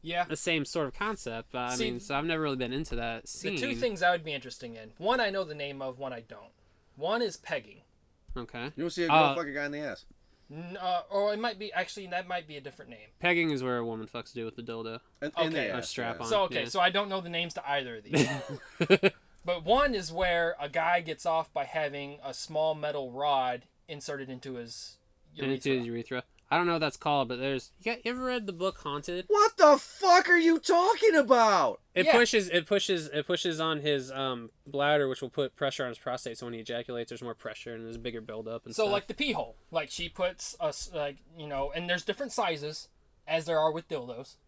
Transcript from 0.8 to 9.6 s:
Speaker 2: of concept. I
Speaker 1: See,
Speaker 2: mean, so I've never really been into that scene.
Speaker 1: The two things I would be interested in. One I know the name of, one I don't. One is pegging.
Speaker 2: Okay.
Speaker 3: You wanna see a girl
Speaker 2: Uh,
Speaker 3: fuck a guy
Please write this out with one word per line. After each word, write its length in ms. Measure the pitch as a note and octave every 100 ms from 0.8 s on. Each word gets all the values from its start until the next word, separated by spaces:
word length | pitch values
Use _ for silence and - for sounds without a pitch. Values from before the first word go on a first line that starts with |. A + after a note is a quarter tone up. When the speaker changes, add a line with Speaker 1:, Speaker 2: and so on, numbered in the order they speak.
| C#3+
Speaker 2:
of 80 |
concept. 600 | - G#3 G#3 - A2+ -
I 200 | B2 B2
Speaker 1:
See, 160 | B2+ -
Speaker 2:
mean, 100 | A#2+
so 140 | -
I've 100 | C#3
never 180 | D#3+ D#3+
really 120 | D3+ C3
been 160 | B2
into 220 | C3+ D#3+ B2
that 320 | A#2 A2+ -
scene. 280 | - - F3
Speaker 1:
The 40 |
two 140 | -
things 280 | A#3 B3 G3+
I 100 | A#3
would 120 | F3
be 80 | D#3+
interested 380 | C#3 B2 - B2
in. 180 | A2+ A2 -
One 220 | F#3+ B3+
I 80 | G#3+
know 140 | G3
the 100 | F3
name 280 | D3 C#3+ C#3
of, 160 | C3+ B2+
one 140 | C3+
I 80 | A#2+
don't. 320 | A#2 G#2+ - _ _ _ _ -
One 240 | D#3+ A3+
is 140 | A3+ -
pegging. 460 | - D3 A2 - _ _ _ _ _ C3
Speaker 2:
Okay. 280 | A#2 A#2+ B2+ C#3+
Speaker 3:
You 80 |
wanna 60 | E3
see 120 | F3
a 40 | E3+
girl 80 | D#3
Speaker 2:
Uh, 180 | D3+
Speaker 3:
fuck 120 | C3+ C#3+
a 60 |
guy 140 | C#3